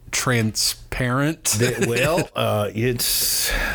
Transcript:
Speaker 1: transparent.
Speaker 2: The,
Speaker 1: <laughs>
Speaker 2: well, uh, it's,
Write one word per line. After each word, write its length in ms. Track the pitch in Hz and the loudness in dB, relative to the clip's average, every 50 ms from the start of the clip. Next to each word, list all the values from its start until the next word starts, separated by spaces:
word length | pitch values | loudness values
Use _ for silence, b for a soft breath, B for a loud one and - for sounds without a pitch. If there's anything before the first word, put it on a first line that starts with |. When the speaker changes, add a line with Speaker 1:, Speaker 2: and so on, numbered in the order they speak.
| - - | -14 -6
Speaker 1:
transparent. 1300 | - - - 131 123 117 110 110 - - - - - - - - - - 127 120 123 135 143 156 160 - - | -4 -2 0 2 2 2 2 0 0 0 -2 -2 -2 -4 -8 -8 -4 -2 0 0 0 2 0 0 -2 -2 -4
Speaker 2:
The, 400 | - 104 104 120 127 120 - - | -2 0 2 2 0 2 0 0
Speaker 1:
<laughs> 40 | 113 | 0
Speaker 2:
well, 400 | 117 - 135 151 170 185 - - - | 0 2 2 2 2 0 -2 -2 -2
uh, 340 | 120 117 110 107 104 104 98 95 | -2 0 0 2 0 0 -2 -2
it's, 800 | 113 117 127 123 120 - - - - - - - - - B B B B B | 0 0 0 0 0 -2 -2 0 0 0 0 0 0 0 B B B B B